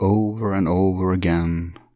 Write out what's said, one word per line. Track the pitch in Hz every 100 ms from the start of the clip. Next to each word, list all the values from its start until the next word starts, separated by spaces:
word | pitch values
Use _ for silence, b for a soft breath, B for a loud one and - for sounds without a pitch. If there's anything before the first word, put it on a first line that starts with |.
over | 95 107 107 110 107
and | 98 82
over | 90 95 92 92
again | 92 90 85 82 85 85 85 _